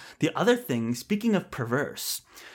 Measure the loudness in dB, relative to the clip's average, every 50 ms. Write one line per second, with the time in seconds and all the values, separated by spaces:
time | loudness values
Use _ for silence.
0 | -12 -16 -4 0 0 0 2 2 4 4 4 4 2 0 0 0 0 0 -2 -4
1 | -2 -2 -2 0 2 2 2 2 0 -2 -4 -4 -2 0 0 0 0 -2 -4 -8
2 | -6 -6 -6 -6 -8 _ -20 -20 -20 -20